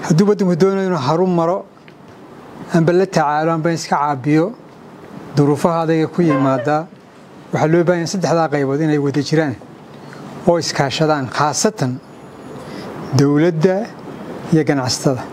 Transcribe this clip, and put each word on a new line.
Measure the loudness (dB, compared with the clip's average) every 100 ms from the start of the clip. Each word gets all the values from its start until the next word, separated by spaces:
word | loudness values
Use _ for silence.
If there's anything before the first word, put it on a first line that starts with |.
| 2
Hadduu | 2 4
waddanku | 2 2 4
doonayo | 2 2 0
inuu | 0 0
harun | 0 2 2
maro, | 0 0 -6 -20 -20 -20 -20 -20 -20 -20 -20 -18 -2
amba | 2 4
la | 2 2
tacaalo, | 2 2 2 0
amba | 0 0
iska | -2 -2 0
caabiyo, | 0 0 2 2 2 -4 -20 -20 -20 -20 -20 -18 -6 0
duruufaha | 2 4 2 0 0
adaga | 0 0
ku | 0
yimaada, | 2 4 2 0 0 -2 -4 -14 -20 -20 -20 -20 -8
waxaa | -2 2
loo | 4
baahan | 2 0
yahay | 0 -4
saddexdaa | -2 0 0
qaybood | 0 0 0
inay | 0 0
wada | 0 -2
jiraan | 0 0 0 -4 -12 -20 -20 -20 -20 -18 -16 -4 0
oo | 0
iskaashadaan, | 0 -2 -2 0 0 2 -2
khaasatan | 0 0 2 -2 0 -4 -4 -12 -20 -20 -20 -18 -16 -14 -14 -14 -12 -2 2
dawladda | 4 4 2 2 2 0 -4 -12 -16 -16 -14 -14 0
iyo | 0 2
ganacsatada. | 0 0 -2 0 -2 -6